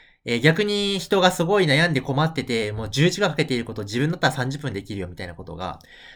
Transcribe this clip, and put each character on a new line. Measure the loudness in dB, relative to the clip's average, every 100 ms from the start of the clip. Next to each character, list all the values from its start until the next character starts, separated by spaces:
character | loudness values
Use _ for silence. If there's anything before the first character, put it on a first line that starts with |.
| _ _ -4
え | 2
ー、 |
逆 | 4 4
に | 2 0 0 -2
人 | 0 4
が | 4
す | 4
ご | 2 2
い | 4
悩 | 4 4
ん |
で | 2
困 | 0 0
っ | 0
て | 0
て、 | -4 -2 -2
も | -4 -6
う |
十 | 2 2
時 | 2
間 | -2
か | 0
け | -2
て |
い | -2
る | -4
こ | -8
と |
を | -6
自 | -2
分 | -2
だ | 0
っ |
た | 0
ら |
三 | 0 -4
十 | -4
分 | -6
で | -8
き | -8 -8
る |
よ | -8
み | -10
た |
い | -12
な | -12
こ |
と | -14 -10
が、 | -8 -10 -16 -20 -20